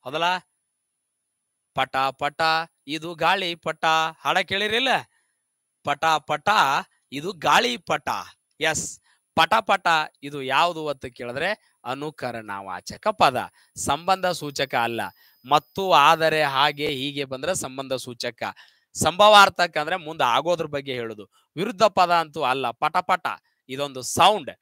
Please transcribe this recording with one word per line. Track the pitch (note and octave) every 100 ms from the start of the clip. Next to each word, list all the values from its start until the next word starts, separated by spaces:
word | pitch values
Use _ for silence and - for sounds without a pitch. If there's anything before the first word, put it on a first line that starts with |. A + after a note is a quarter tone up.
ಹೌದಲ್ಲ? | - D3+ E3+ F3+ _ _ _ _ _ _ _ _ _ _ _ _ _ -
ಪಟ | C3 C3+
ಪಟ | C3+ C3 C#3+ C#3+ D#3+ D#3+ E3 _ -
ಇದು | D#3 D#3+ E3
ಗಾಳಿ | E3 G3 F3+ E3+
ಪಟ. | - D#3 E3 D#3+ D#3+ D#3+
ಹಾಡ | C#3 E3+
ಕೇಳಿರಿಲ್ಲ? | F#3+ G3 G#3 A3 C4 G3 B2 _ _ _ _ _ _ _
ಪಟ | - C#3+ D#3+
ಪಟ | D#3 - D3+ - G#3 C#3+ D3 F#3+ _ _
ಇದು | C3 D#3+
ಗಾಳಿ | F3+ D3+ D#3+ A#3+ A#3+
ಪಟ. | - D#3 - G#2+ F2 _ _ _
ಎಸ್, | D#3 D#3 - - _ _ _ -
ಪಟ | E3 A3
ಪಟ | A3 G3 - D#3+ D#3 _
ಇದು | C#3+ D3
ಯಾವುದು | C3 C3+ E3+ E3 D3+
ಅಂತ | C#3 C#3
ಕೇಳಿದ್ರೆ | - A#2+ B2 E3+ G#3 _ _
ಅನುಕರಣಾವಾಚಕ | B2 C3+ D3 D3+ B2 A#2 G#2+ G2 G2 F#2 - G#2+ G#3
ಪದ, | G#3 D#3+ B2 F2+ _ _ -
ಸಂಬಂಧ | - D3 F3 F#3+ F3+
ಸೂಚಕ | E3+ D3 C#3+ C3+ C3+
ಅಲ್ಲ. | A#2 A2+ G2 _ _ _ B2
ಮತ್ತು, | D3 _ - F#3+
ಆದರೆ, | D#3+ D3 E3 D#3+ D#3
ಹಾಗೆ, | D3 C3+ D3 D3 D3+
ಹೀಗೆ | C#3 C#3 C#3+ C3+
ಬಂದ್ರೆ | C3 D3+ F#3
ಸಂಬಂಧ | C3+ C3 C3+
ಸೂಚಕ. | B2+ B2+ A#2+ A#2+ - G#2+ - - _ _
ಸಂಭವಾರ್ಥಕ | - D3 F3 G#3 G#3 G3 F#3 F3 D#3
ಅಂದ್ರೆ | D3+ F#3
ಮುಂದೆ | D3+ D#3+
ಆಗೋದ್ರ | C3 A#2+ D#3+ E3+ D#3+
ಬಗ್ಗೆ | C#3+ C#3
ಹೇಳುದು. | B2+ A2+ G#2+ G2 _ _ -
ವಿರುದ್ಧ | G#3 F#3
ಪದ | G#3+ G3 F3
ಅಂತೂ | E3+ D#3+ D#3
ಅಲ್ಲ. | C3+ C3 B2+
ಪಟ | A2+ D3+ F3+
ಪಟ | - F3+ - G2+ _ _ _
ಇದೊಂದು | C3 C#3+ B2+
ಸೌಂಡ್. | B2 - E3+ G#3 A#2+ F2